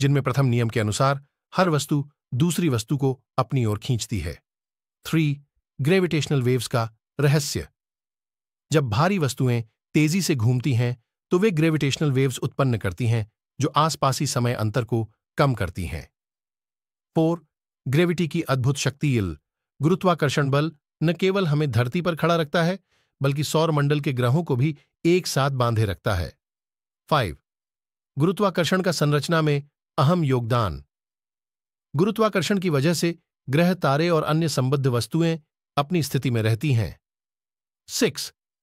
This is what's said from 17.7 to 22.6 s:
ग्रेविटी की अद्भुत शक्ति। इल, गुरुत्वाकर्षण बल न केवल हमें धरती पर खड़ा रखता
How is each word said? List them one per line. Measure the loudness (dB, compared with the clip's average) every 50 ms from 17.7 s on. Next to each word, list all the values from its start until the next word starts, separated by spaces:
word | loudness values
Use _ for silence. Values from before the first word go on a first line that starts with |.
| _ _ -8 -2
ग्रेविटी | 0 2 2 2 0 -2 -2 -4
की | -2 -4
अद्भुत | -2 -2 -2 0 0 0 0
शक्ति। | 0 -2 -4 -4 -2 -2 0 2 2
इल, | 0 -2 -4 -8 _ _ _ _ _ _ _ -4
गुरुत्वाकर्षण | 0 0 0 2 2 0 0 2 0 0 0 0 0 0
बल | 0 0 -2 -2 -6 _ _ _ _ -2 -2
न | -2 0
केवल | 0 0 0 0 0 0 0
हमें | 0 0 0 0
धरती | 0 0 0 0 -2 -2
पर | -2 -2 -2
खड़ा | 0 0 0 2
रखता | 0 0 0 0 0